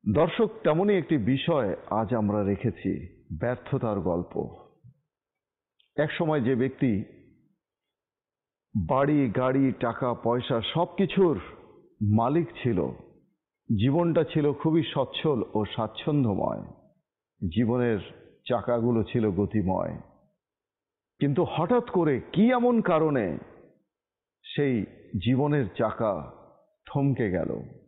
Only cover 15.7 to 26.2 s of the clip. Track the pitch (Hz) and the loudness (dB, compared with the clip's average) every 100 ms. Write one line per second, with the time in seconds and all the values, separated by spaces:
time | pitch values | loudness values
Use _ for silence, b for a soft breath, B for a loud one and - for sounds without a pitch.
15.7 | - 110 - - 147 123 95 - 52 50 | -4 -6 -4 -2 2 2 0 -2 -4 -10
16.7 | - _ _ _ _ _ _ 92 87 117 | -18 _ _ _ _ _ _ -4 0 2
17.7 | 123 120 107 85 - - _ - 117 98 | 2 2 0 -4 -18 -20 _ -4 -4 0
18.7 | 120 117 117 101 123 107 90 101 107 92 | 0 2 2 0 0 0 0 0 0 0
19.7 | 92 87 - - _ _ _ _ _ _ | 0 -2 -8 -14 _ _ _ _ _ _
20.7 | _ _ _ _ _ 143 143 165 - 170 | _ _ _ _ _ 0 2 0 0 2
21.7 | 247 240 190 160 127 - 151 226 247 240 | 2 2 0 2 0 -2 2 4 4 2
22.7 | 240 190 160 160 139 98 73 - - - | 2 2 2 2 2 0 -4 -10 -20 -20
23.7 | _ _ _ _ _ _ _ - - 143 | _ _ _ _ _ _ _ -10 -2 0
24.7 | 120 95 - - 117 101 127 147 147 107 | 0 -4 -10 -8 -4 0 2 2 2 0
25.7 | - 113 104 113 90 | -2 -2 0 -2 -2